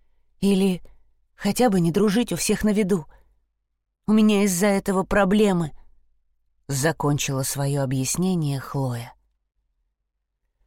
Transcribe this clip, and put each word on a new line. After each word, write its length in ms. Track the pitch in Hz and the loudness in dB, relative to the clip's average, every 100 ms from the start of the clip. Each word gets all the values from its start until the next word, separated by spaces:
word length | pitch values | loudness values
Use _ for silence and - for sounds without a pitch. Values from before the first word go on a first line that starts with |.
| _ _ _ _ | _ _ _ _
Или 420 | 196 196 190 180 - - _ _ _ _ | 0 2 2 -2 -6 -20 _ _ _ _
хотя 340 | 202 - 247 | -4 2 2
бы 100 | 196 | 4
не 120 | 170 | 2
дружить 400 | 165 214 196 240 | 2 2 2 -2
у 40 | 170 | -4
всех 280 | - 202 | -2 0
на 80 | 214 | 0
виду. 340 | 202 196 190 - - _ _ _ _ _ _ _ _ - | 0 0 -2 -4 -18 _ _ _ _ _ _ _ _ 0
«У 60 | |
меня 300 | 214 214 208 | 4 4 4
из-за 240 | 202 180 208 | 2 2 2
этого 360 | 196 196 190 | 0 0 -2
проблемы», 680 | 185 202 196 208 208 180 156 - - _ _ _ _ _ _ _ - | 0 0 2 4 2 2 -2 -10 -20 _ _ _ _ _ _ _ -8
закончила 760 | 139 151 151 147 143 - 131 | -2 -2 0 -2 -2 -2 -4
свое 400 | 131 135 139 143 | -4 -4 -2 -2
объяснение 760 | 131 131 131 - 185 180 151 139 | -2 -2 -4 -2 -2 -2 -2 -4
Хлоя. 540 | - 139 135 120 117 - _ _ _ _ _ _ _ _ _ _ _ _ _ _ | -6 -6 -4 -6 -12 -18 _ _ _ _ _ _ _ _ _ _ _ _ _ _